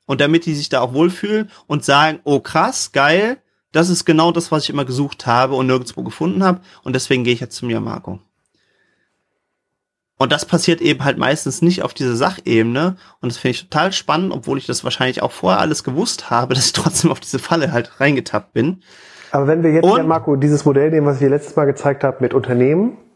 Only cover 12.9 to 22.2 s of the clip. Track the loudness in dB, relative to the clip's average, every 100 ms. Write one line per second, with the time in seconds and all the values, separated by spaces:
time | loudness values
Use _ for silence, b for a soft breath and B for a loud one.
12.9 | -4 b b -8 -4 -4 -4 -4 -2 -2
13.9 | -2 -4 -2 -2 -6 -6 -6 -4 -6 -6
14.9 | -2 -2 -2 -4 -2 -2 0 0 -2 -4
15.9 | -4 -4 -6 -2 -2 0 0 0 0 -2
16.9 | 2 0 0 -6 -6 -2 0 0 -2 -4
17.9 | 0 0 0 0 -4 -2 -2 -2 -2 B
18.9 | B B B B 0 2 2 4 4 4
19.9 | 4 2 0 0 2 2 4 4 4 4
20.9 | 2 2 2 2 2 0 0 0 0 -2
21.9 | 0 -2 0